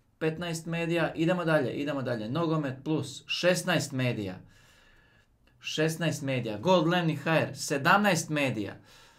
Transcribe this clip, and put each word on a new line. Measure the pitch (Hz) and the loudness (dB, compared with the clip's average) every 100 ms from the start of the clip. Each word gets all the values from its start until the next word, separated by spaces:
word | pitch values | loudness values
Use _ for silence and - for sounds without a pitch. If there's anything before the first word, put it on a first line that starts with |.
| _ _ | _ _
Petnaest | 160 160 175 160 170 | -2 -2 -4 -6 -4
medija, | 165 170 170 156 | -4 0 0 0
idemo | - 165 180 | 2 2 2
dalje, | 165 151 123 | 4 2 2
idemo | - 139 139 | -2 -4 -2
dalje. | 127 120 107 | -2 -4 -2
Nogomet | 143 170 160 143 127 | -2 0 0 -2 -4
Plus, | - 156 120 - - | -2 -2 -2 -10 -6
šesnaest | - 175 175 180 160 - | 0 2 2 2 0 0
medija. | 131 127 110 98 98 - - - - _ - _ _ _ _ _ _ | 0 0 0 -4 -8 -14 -20 -20 -20 _ -20 _ _ _ _ _ _
Šesnaest | - - 160 160 165 - | -8 -2 0 0 -2 -2
medija, | 135 131 113 104 | -2 -4 -4 -2
Gold | 113 185 160 | 4 4 4
Lemni | 180 170 139 | 2 2 0
H | 175 160 | 0 2
R, | 120 | 0
sedamnaest | - - 143 139 196 208 175 - | -4 -4 0 4 4 4 2 0
medija. | 151 135 107 95 - - - - | -2 0 -2 -6 -10 -18 -20 -20